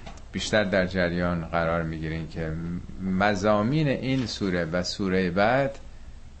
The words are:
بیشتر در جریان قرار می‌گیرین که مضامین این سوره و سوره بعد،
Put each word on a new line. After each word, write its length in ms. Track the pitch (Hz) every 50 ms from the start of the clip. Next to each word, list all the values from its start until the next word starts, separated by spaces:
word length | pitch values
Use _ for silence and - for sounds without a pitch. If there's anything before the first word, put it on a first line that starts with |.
| - - - - - -
بیشتر 320 | - 98 92 - - 107 104
در 220 | 95 98 98 92
جریان 600 | 90 90 95 90 87 85 87 87 87 87 85 82
قرار 380 | 85 85 85 82 82 82 85 82
می‌گیرین 440 | 80 80 80 78 78 78 82 80 78
که 260 | 78 82 82 80 80 80 82 85 87 85 - - - -
مضامین 880 | 92 95 92 92 101 104 107 92 95 107 107 104 104 117 143 156 156 143
این 380 | 127 - - 131 131 135 123
سوره 400 | 107 - - 104 98 87 87 85
و 180 | 80 82 90 87
سوره 480 | - - - 104 95 92 95 95 90
بعد، 480 | 85 95 101 110 123 135 139 131 - - - - - - - - - - - - - -